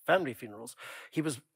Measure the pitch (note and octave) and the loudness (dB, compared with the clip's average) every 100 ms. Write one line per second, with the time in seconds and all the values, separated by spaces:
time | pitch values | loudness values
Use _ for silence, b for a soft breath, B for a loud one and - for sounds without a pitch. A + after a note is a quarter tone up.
0 | - F3+ D3+ A2 A#2 G#2 A#2 - B B | 4 4 4 -4 -8 -10 -12 -12 B B
1 | B - D#3 A#2+ - | B -2 0 -2 -4